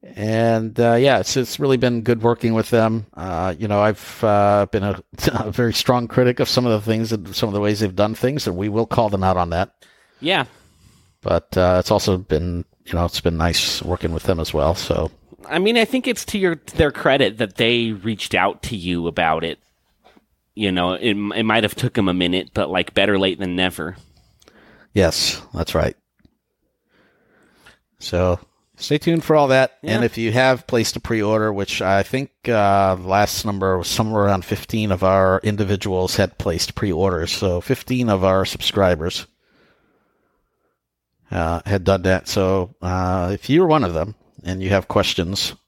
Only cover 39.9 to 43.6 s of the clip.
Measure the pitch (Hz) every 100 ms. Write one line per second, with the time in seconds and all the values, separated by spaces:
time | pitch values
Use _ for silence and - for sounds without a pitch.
39.9 | _ _ _ _ _ _ _ _ _ _
40.9 | _ _ _ _ 92 82 85 - 101 90
41.9 | 95 90 92 - - 92 95 90 - 90
42.9 | 92 92 95 90 101 - 147